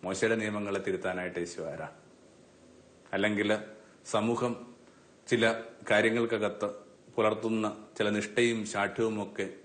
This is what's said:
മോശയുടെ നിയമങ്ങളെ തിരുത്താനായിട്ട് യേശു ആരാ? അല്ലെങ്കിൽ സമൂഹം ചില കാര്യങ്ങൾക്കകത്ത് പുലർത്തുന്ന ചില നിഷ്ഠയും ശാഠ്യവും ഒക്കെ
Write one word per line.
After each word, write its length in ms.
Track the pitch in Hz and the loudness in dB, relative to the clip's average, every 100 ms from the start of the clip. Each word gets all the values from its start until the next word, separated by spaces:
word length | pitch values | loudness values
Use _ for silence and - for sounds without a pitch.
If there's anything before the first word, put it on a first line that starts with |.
മോശയുടെ 340 | 90 95 110 113 | -4 0 2 2
നിയമങ്ങളെ 380 | 107 104 101 98 98 | 0 -2 -2 -2 -2
തിരുത്താനായിട്ട് 520 | 92 92 92 90 87 | -2 -2 -4 -4 -4
യേശു 240 | 85 - | -6 -6
ആരാ? 260 | 80 73 - - - - - - - - - - - - - | -8 -8 -10 -14 -20 -20 -20 -20 -20 -20 -20 -20 -20 -20 -8
അല്ലെങ്കിൽ 380 | 98 107 104 104 107 - - - - | -2 0 2 2 0 -2 -16 -20 -20
സമൂഹം 480 | - 110 110 117 123 117 - - - - - - - | -2 0 0 0 -2 -4 -12 -20 -20 -20 -20 -20 -2
ചില 280 | 117 113 113 - - - | 4 4 2 -6 -14 2
കാര്യങ്ങൾക്കകത്ത് 800 | 104 113 113 117 113 104 - 104 - - - - | 4 6 4 2 2 0 0 -4 -4 -16 -20 -8
പുലർത്തുന്ന 520 | - 107 107 113 110 107 107 - - | 2 2 2 0 0 0 -4 -14 -2
ചില 100 | 107 | 0
നിഷ്ഠയും 500 | 104 101 - 117 113 107 | 0 0 2 4 2 -2
ശാഠ്യവും 500 | 101 101 - 113 107 | 0 -2 2 0 0
ഒക്കെ 260 | 98 - 95 - | -6 -6 -6 -8